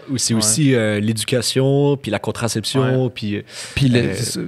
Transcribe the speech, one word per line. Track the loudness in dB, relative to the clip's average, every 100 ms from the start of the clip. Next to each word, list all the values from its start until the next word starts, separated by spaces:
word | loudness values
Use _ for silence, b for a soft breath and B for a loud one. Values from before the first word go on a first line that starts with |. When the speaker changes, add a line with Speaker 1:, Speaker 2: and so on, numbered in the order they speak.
| -4
Speaker 1:
ou | -4
c'est | 0
Speaker 2:
Ouais. | 0
Speaker 1:
aussi, | 2 2 4
euh, | 4 2 0
l'éducation, | 0 -2 -2 -2 0 0 2 4 2 0
puis | -2
la | -4
contraception, | -4 -4 -2 -2 -2 0 2 2
Speaker 2:
Ouais. | -2
Speaker 1:
puis, | -4 -6 -6
euh, | -8 B B
Speaker 3:
Puis | B 2
le, | 2
Speaker 1:
euh, | 2
Speaker 3:
c'est | -2
ça. | -4 -6